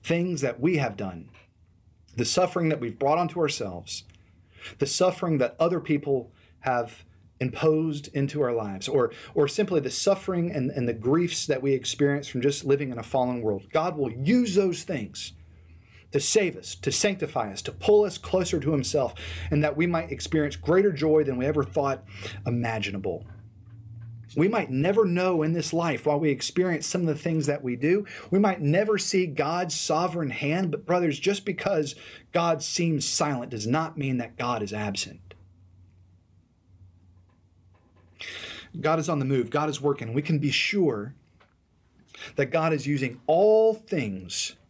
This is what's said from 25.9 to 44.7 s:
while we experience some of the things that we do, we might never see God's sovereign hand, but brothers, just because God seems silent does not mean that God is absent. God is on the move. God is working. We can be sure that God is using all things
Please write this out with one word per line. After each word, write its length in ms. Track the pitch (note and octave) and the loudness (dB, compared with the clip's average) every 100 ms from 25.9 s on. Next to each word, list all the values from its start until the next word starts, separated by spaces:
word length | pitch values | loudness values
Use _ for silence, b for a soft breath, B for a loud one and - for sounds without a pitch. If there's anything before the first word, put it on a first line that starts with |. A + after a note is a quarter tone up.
| B2 | 0
while 160 | D3+ D3 | 0 2
we 100 | D#3 | 2
experience 560 | C3+ - - F#3 D#3+ - | 0 -2 0 0 0 -2
some 140 | F3+ | 0
of 60 | E3+ | 0
the 80 | D3+ | 0
things 300 | F3 D#3+ C#3+ | 0 0 0
that 180 | C#3+ | -2
we 100 | C3 | -4
do, 300 | A#2+ D3 F#3+ G3+ B B | -2 2 2 0 B B
we 80 | F#3+ | 4
might 220 | G#3 F3+ | 4 2
never 380 | C#3+ E3+ G#3+ G3+ | 2 2 4 0
see 280 | - F#3+ F3+ | 2 0 0
God's 480 | C#3 C#3+ F3 F3+ | 0 0 0 -2
sovereign 560 | - - D#3+ F3 E3+ D3 | -4 0 0 0 -2 -4
hand, 400 | A2 C#3+ E3+ F#3 | -2 -2 0 0
but 140 | D3 | -4
brothers, 340 | - F3+ E3+ - | 0 2 2 0
just 280 | F#3+ G3+ - | 0 0 -4
because 480 | D#3+ G3 F3 D3 - B B B | -2 0 0 -2 -8 B B B
God 300 | F3 E3+ D#3 | 0 2 0
seems 460 | - - E3+ D3+ - | -2 -2 0 0 0
silent 420 | - D3 C3 A#2+ | 0 0 -2 -6
does 160 | A#2 G#2+ | -6 0
not 300 | D3+ D#3+ D#3 | 0 0 -4
mean 220 | C3+ B2+ | -2 -2
that 180 | A2+ - | -4 -4
God 260 | B2 A#2 | -2 -2
is 120 | G2+ | -4
absent. 460 | G#2+ G#2+ G2 - - - - - _ - - - _ _ _ _ _ _ _ _ - - _ _ _ _ _ _ _ _ _ _ _ _ _ B B B B B - | -4 -4 -4 -8 -12 -20 -20 -20 _ -20 -20 -20 _ _ _ _ _ _ _ _ -20 -20 _ _ _ _ _ _ _ _ _ _ _ _ _ B B B B B -2
God 200 | D3+ D#3+ | 2 2
is 80 | D#3 | 0
on 100 | D3+ | 0
the 60 | |
move. 260 | C3 C3+ A#2 | 2 0 0
God 180 | D3 D3+ | 0 -2
is 120 | D3 | 0
working. 340 | C#3 C#3 A2+ | -2 -2 -2
We 80 | B2 | -4
can 160 | D3 D#3 | 0 0
be 140 | C#3+ | 2
sure 640 | D3 - G3+ E3 A2 G#2+ - _ _ _ _ _ _ _ _ _ B B - | 0 0 2 2 0 -8 -14 _ _ _ _ _ _ _ _ _ B B -4
that 160 | C3+ | 0
God 200 | E3 D#3+ | 2 2
is 140 | D#3 B2+ | 0 0
using 340 | C#3+ D#3 - - | -2 -2 -4 2
all 480 | D#3+ G#3 A3 A3 | 4 6 6 6
things 800 | A3 - F3 A2 F#2 F2+ - - - _ | 2 -4 -4 -2 -6 -8 -6 -6 -10 _